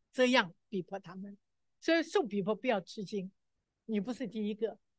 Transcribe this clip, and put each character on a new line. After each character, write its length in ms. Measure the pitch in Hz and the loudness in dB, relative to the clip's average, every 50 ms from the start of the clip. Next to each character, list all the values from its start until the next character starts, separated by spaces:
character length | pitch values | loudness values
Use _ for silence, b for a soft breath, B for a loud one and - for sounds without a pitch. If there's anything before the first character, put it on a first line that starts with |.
| _ _ | _ _
这 200 | - 262 254 247 | 2 4 4 6
样 220 | 254 240 202 165 - _ _ - | 6 4 4 2 -2 _ _ -6
逼 140 | 214 185 | -4 -4
迫 160 | 165 - 196 196 | -4 -4 -8 -10
他 180 | - 160 185 | -10 -10 -12
们， 200 | 190 196 202 202 - _ _ _ _ _ _ _ _ | -12 -12 -12 -14 -18 _ _ _ _ _ _ _ _
所 180 | - 330 330 330 | 0 2 4 4
以 40 | |
受 200 | - - - 415 | 2 2 2 0
逼 200 | 302 190 208 202 | 0 2 0 0
迫 120 | 175 202 214 | 0 0 0
不 140 | 190 - 254 | 0 0 0
要 120 | 220 190 | 0 0
吃 220 | - - - 220 | -2 -6 -10 -10
惊， 300 | 190 - 214 196 185 190 - _ _ _ _ _ _ _ _ _ _ | -8 -6 -4 -6 -6 -6 -10 _ _ _ _ _ _ _ _ _ _
你 120 | - 220 208 | -2 -2 -2
不 140 | 190 247 | -2 -2
是 160 | 226 - 262 180 | -4 -6 -6 -6
第 200 | - 220 208 208 | -6 -4 -4 -4
一 60 | 220 | -2
个， 240 | - 226 202 - - _ _ _ | -2 -2 -4 -4 -6 _ _ _